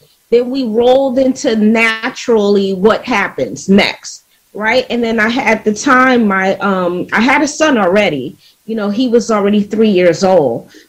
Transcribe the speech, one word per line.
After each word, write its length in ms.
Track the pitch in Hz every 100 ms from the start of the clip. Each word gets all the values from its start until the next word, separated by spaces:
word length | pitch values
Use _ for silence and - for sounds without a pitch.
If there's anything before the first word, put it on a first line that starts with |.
| _ _ _
Then 180 | 233 247
we 140 | 277
rolled 540 | 247 214 240 262 269 254
into 380 | 262 262 285 220
naturally 1160 | 214 226 226 220 233 - - 226 202 202 196
what 300 | 185 208 196
happens 640 | - 214 180 - 120 - -
next. 540 | 196 135 - - - _ _ _
Right. 320 | 196 214 247 -
And 120 | 240
then 160 | 233 233
I 100 | 220
had, 300 | 240 220 220
at 60 |
the 100 | 220
time, 540 | 208 277 254 254 247 214
my, 280 | 190 190 190
um, 500 | 196 190 175 180 -
I 80 | 208
had 220 | 247 285
a 60 | 294
son 300 | - 311 247
already. 580 | 180 202 196 143 123 - _ _ -
You 100 | 220
know, 140 | 202
he 180 | 202 254
was 220 | 233 214
already 320 | 214 202 214
three 260 | 208 214 220
years 320 | 180 180 160
old, 480 | 190 185 135 117 - -